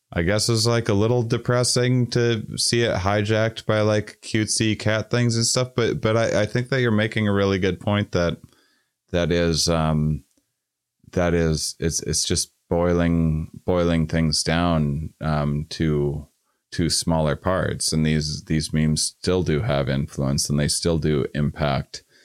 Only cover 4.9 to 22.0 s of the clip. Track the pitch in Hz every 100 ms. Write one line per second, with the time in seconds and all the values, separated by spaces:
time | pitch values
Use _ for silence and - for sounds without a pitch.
4.9 | 110 - 120 120 113 117 131 127 - 113
5.9 | - 110 113 113 95 104 123 123 131 120
6.9 | 107 107 113 104 98 98 98 95 87 107
7.9 | 104 101 90 87 - - _ _ _ _
8.9 | _ - 87 82 87 85 78 85 82 78
9.9 | 78 76 76 - _ _ _ _ _ _
10.9 | _ - 92 87 85 82 78 - - 82
11.9 | - - - - 87 - _ - 85 87
12.9 | 87 85 85 82 78 - - - 90 85
13.9 | 82 80 82 80 - - 82 87 80 73
14.9 | 71 80 - 78 76 73 73 78 - 80
15.9 | 73 71 73 71 _ _ _ - - 80
16.9 | - - 80 78 71 90 92 76 67 -
17.9 | 80 78 78 76 - - 78 80 78 78
18.9 | 76 - - - 92 82 73 107 69 69
19.9 | 67 76 - 67 71 - 73 73 - 85
20.9 | 82 78 71 - 73 71 - 73 67 -
21.9 | -